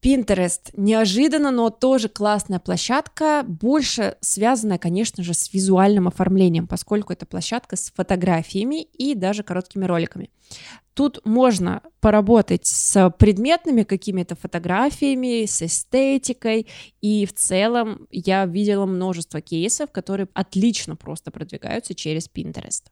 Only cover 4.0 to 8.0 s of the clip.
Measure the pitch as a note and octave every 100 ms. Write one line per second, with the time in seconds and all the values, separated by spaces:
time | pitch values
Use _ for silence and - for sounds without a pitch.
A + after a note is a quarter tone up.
4 | G3+ - - - G#3+ B3+ A3 F3+ F3 F3
5 | A3+ - F3 E3+ - F#3+ F#3+ F#3 G3 G#3
6 | F3+ - F#3 F#3+ F#3 E3 E3+ F3+ - G#3
7 | G#3 - - F3+ E3 A#3 - F#3 - -